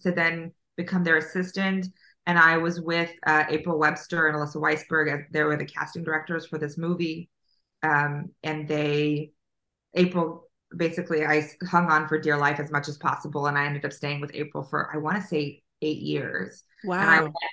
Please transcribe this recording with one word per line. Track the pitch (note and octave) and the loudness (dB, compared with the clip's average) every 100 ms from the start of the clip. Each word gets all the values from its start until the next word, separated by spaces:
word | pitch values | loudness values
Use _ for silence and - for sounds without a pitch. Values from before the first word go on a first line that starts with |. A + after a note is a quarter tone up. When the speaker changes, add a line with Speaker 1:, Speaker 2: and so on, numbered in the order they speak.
Speaker 1:
to | F#3 | -2
then | F3 E3 E3 E3 - _ - | 2 0 0 -8 -14 _ -10
become | F3+ F#3 | -2 0
their | E3+ D#3+ | 4 4
assistant. | D#3 F#3 F#3 F#3+ F#3+ F#3+ F#3 - _ _ - | 4 -4 -4 -2 0 0 -4 -10 _ _ 0
And | F3 | 6
I | D#3+ E3 | 6 6
was | E3 F3 | 2 -2
with, | E3 E3+ E3+ - - | 0 0 0 -2 2
uh, | D3+ D3+ | 2 2
April | D3+ F3 D#3 | -2 -2 2
Webster | D3+ D3+ - E3+ D3+ | 2 0 -4 0 2
and | D3+ | 2
Alyssa | D3 D#3 | -4 -2
Weisberg | D#3 D3+ - D#3+ D3+ | 0 0 0 0 0
as | D3 D3 | -2 -4
they | D#3 | 0
were | D3+ D3 | 0 0
the | |
casting | D3 - D3+ F3 | -4 -6 -8 -6
directors | E3 D#3 D#3 E3 E3 | -4 -4 -4 -6 -6
for | D#3 | -6
this | D3 D3 | -6 -4
movie. | E3 F3 E3 D#3+ F3 _ _ _ _ _ | -4 -2 -2 -6 -12 _ _ _ _ _
Um, | D#3 D3 D3 D3 F3+ - | 0 2 2 -4 -8 -10
and | D#3 D3+ D3+ | -6 -6 -2
they, | D3+ D3+ D3 D3+ D3 D3+ _ _ _ _ _ _ | 0 2 2 2 0 -4 _ _ _ _ _ _
April, | F3+ F3+ F3+ D#3+ - - _ _ E3+ | 2 2 2 -2 -6 -18 _ _ -4
basically, | E3 E3 F3+ D#3 | -2 -2 -2 0
I | D3+ D3+ | 4 2
s-, | D3+ - F3+ | 2 -8 2
hung | F3 E3+ | 2 4
on | D#3 D#3 | 2 2
for | D#3 | 0
dear | D#3 D3 | 2 2
life | C#3+ C#3+ | 2 0
as | D3 | -2
much | D3 D3 | -2 -4
as | C#3+ | -4
possible. | C#3+ C3+ - C#3+ C#3+ | -2 -2 -4 -2 0
And | C#3+ | 0
I | C#3+ | 0
ended | C#3+ | -2
up | C#3+ | -6
staying | - C#3+ C#3+ | -6 -6 -4
with | D3 | -6
April | - D3+ D3+ | -6 -6 -6
for, | D3 D3+ D3 | -4 -4 -4
I | D#3 | -4
wanna | D3+ G3+ | -2 -4
say, | G3 D#3 C#3+ - _ _ | -2 -2 -2 -8 _ _
eight | D#3 D3+ | -4 -4
years. | D3 D3 B2+ - - - _ _ | -4 -4 -4 -6 -6 -10 _ _
And | G#3 F3+ G3 | -4 0 6
I | D#3+ | 6
Speaker 2:
Wow. | |
Speaker 1:
went | D3+ D3+ - | 4 -4 -8